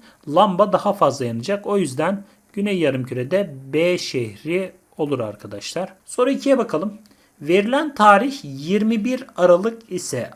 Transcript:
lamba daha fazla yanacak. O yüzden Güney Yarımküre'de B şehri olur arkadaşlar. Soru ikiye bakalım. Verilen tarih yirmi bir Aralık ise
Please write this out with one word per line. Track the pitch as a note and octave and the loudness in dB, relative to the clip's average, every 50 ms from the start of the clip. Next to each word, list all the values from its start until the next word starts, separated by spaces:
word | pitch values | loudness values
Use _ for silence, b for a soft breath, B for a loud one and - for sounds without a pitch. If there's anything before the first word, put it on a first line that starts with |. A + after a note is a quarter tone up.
| B B B B _ D3+ | B B B B _ 0
lamba | C#3+ F#3 G#3 G#3 F3+ F3 G#3 G3+ F#3 | 4 4 4 4 4 2 2 2 2
daha | F3 - G#3 F#3+ | 2 0 0 0
fazla | G3 E3 C#3+ B2 - B2+ | 2 2 2 2 0 -2
yanacak. | A#2 A2+ A2+ A#2 F#3+ G3+ G3+ G3+ - | -4 -4 -4 -4 -4 -4 -4 -4 -2
O | G3+ G3+ | -2 -2
yüzden | F#3 C#3 B2 A#2+ D#3 F3 G3+ G3 B B B B _ _ _ | -2 -2 -2 -2 -2 -2 -2 -4 B B B B _ _ _
Güney | G3+ G3+ G#3 G3 F#3 | -4 -2 -2 0 0
Yarımküre'de | D#3+ C#3 C3 C3 B2 - B2+ B2 B2 C3+ F3+ F#3+ G3+ E3+ C#3 C3 C3+ C3+ C3+ | 2 0 0 0 -4 -6 -6 -6 -4 -2 -2 -2 -2 -4 -8 -14 -10 -6 -2
B | D3+ E3 F3+ F3+ E3+ | 0 2 2 0 0
şehri | - - - C3+ A#2+ A2 G2+ G2 - D3+ E3+ F#3 F#3+ F3+ - _ _ _ _ - | -4 -6 -6 -6 -6 -6 -8 -10 -8 -6 -4 -4 -4 -6 -10 _ _ _ _ -6
olur | D#3+ C#3+ C#3+ B2 | -6 -4 -4 -4
arkadaşlar. | A2+ G#2+ G#2 - - G#2 G#2 G2+ - - - E3 F#3 - - _ _ | -4 -6 -8 -12 -14 -16 -14 -14 -12 -10 -8 -8 -8 -8 -10 _ _
Soru | - - - B3 C4+ | -10 -4 -2 0 0
ikiye | C#4 C#4 - C#4 C4+ A#3 | 0 0 0 2 2 2
bakalım. | A3 - - D#3 F3 G#3+ - - b b b b b b b _ | 2 0 -2 -4 -4 -4 -8 -10 b b b b b b b _
Verilen | C#3+ C#3+ F3 G3 G3+ A3 B3+ C#4+ D#4+ D4+ C#4 | -2 2 2 2 2 2 0 -2 -2 -2 0
tarih | - G#3+ G#3 G3+ F#3+ A#3 C#4 C4 - - | 4 6 8 8 8 6 2 -4 -8 -12
yirmi | C#3+ C3+ C3+ C#3+ D#3+ F#3+ G#3 G#3+ A3 A#3 A3+ G3+ | -12 -12 -10 -4 -2 0 0 0 0 0 0 -2
bir | B3 B3+ B3+ C4 - - - | -2 -4 -6 -8 -10 -2 4
Aralık | F3+ F3 F3 F3 F#3+ A3+ A3+ A3+ - - | 6 6 6 6 4 0 -6 -6 -10 -10
ise | F#3 F3+ - - - B2 A2 - - | -10 -8 -8 -6 -6 -6 -6 -8 -10